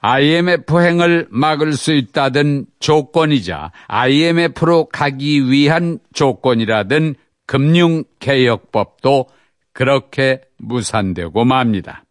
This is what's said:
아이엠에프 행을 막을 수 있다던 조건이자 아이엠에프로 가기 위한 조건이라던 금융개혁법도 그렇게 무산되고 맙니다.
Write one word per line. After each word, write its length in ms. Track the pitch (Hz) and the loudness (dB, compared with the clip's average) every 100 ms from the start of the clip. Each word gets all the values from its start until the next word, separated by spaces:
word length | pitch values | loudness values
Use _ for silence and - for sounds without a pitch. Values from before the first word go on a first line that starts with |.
아이엠에프 800 | 104 131 143 165 175 170 123 160 | 0 2 2 2 0 -2 0 2
행을 460 | 175 170 175 170 - | 2 2 2 0 -2
막을 440 | 104 151 151 156 | -2 -2 0 -2
수 200 | 147 - | -2 0
있다던 720 | 151 123 - 135 131 147 143 - _ | -2 -2 -2 0 0 0 -2 -6 _
조건이자 920 | - 156 139 170 156 147 92 80 78 - - | 0 0 2 0 2 0 -2 -10 -10 -16 -6
아이엠에프로 1000 | 104 127 139 165 170 170 - 165 170 156 | -2 2 2 2 0 -2 0 2 2 0
가기 600 | - 147 135 143 147 131 | -4 -4 -4 -2 0 2
위한 500 | 139 143 160 170 156 _ | 2 4 2 -2 -6 _
조건이라던 1000 | - 143 117 131 117 110 110 98 143 160 139 _ _ - | -2 -2 0 -2 0 0 -2 0 -2 -2 -6 _ _ -6
금융개혁법도 1800 | 135 143 170 170 165 - _ - 139 123 113 _ 110 98 _ 127 139 127 _ _ _ _ | -2 2 2 2 0 -6 _ -2 0 2 0 _ -6 -6 _ 0 0 -2 _ _ _ _
그렇게 720 | - 131 139 - - 135 131 _ _ | -6 0 0 -2 -2 -2 -2 _ _
무산되고 880 | 107 123 110 113 98 87 85 82 120 | -8 -6 -4 -4 -4 -6 -6 0 2
맙니다. 580 | 131 123 104 - - _ | 2 0 -2 -6 -18 _